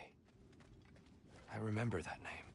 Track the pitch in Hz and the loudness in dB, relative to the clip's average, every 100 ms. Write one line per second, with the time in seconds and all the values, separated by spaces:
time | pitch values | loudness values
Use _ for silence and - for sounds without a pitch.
0 | - - - - - - - - - - | -8 -16 -20 -20 -18 -18 -16 -18 -16 -18
1 | - - - - - 107 110 107 117 98 | -18 -18 -16 -16 -4 0 4 6 6 4
2 | 78 - - - - | 2 -2 -4 -6 -8